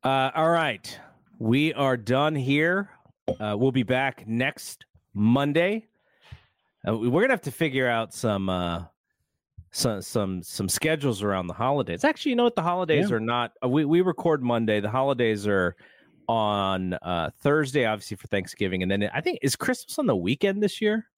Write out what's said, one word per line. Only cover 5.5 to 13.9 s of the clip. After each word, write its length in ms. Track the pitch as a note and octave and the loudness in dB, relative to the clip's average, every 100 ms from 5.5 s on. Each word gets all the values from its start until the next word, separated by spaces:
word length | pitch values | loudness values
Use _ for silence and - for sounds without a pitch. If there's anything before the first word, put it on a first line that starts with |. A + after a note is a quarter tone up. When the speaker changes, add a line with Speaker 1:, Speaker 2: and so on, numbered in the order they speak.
| D3 F3 A3 A3 _ _ _ - - _ _ _ _ - | 2 2 -2 -8 _ _ _ -20 -20 _ _ _ _ -4
Speaker 1:
Uh, 100 | A2 | -2
we, 120 | A#2+ | 0
we're 120 | C#3 | 2
gonna 120 | B3 | 2
have 80 | B3 | 0
to 100 | - | -2
figure 360 | - E3 C3 B2+ | -4 -2 0 0
out 240 | A#2 A2+ | 0 -2
some, 340 | - A#2 G2+ F#2+ | -2 0 0 0
uh, 380 | F#2 F2 E2+ E2+ _ _ _ _ _ _ - - | 0 -2 -4 -8 _ _ _ _ _ _ -20 -16
some, 300 | - B2+ G#2 | -4 -2 -2
some, 400 | F#2 A#2 G2 F#2 | -4 -2 -2 -4
some 280 | F2 - G2 | -8 -6 -4
schedules 520 | - D#3 D#3 C#3 G#2 | -2 0 0 0 -2
around 260 | G#2 F#2+ F2+ | 0 -2 -4
the 60 | |
holidays. 520 | E2+ A#2+ C#3+ - E2+ D4+ | -4 -2 0 -2 -2 -2
Actually, 240 | D#4 - | -2 -2
you 60 | A#3+ | 2
know 80 | A#3+ | 2
what? 100 | A#3 | 2
The 60 | |
holidays 480 | E3 F3 F3+ D3+ G3+ | -2 -2 2 2 2
Speaker 2:
Yeah. 80 | A#2 | 0
Speaker 1:
are 20 | |
not, 320 | A2+ A#2+ A#2 _ | 0 -2 -2 _
uh, 40 | B2+ | 0
we, 160 | C#3 | 0
we 160 | D3 | 4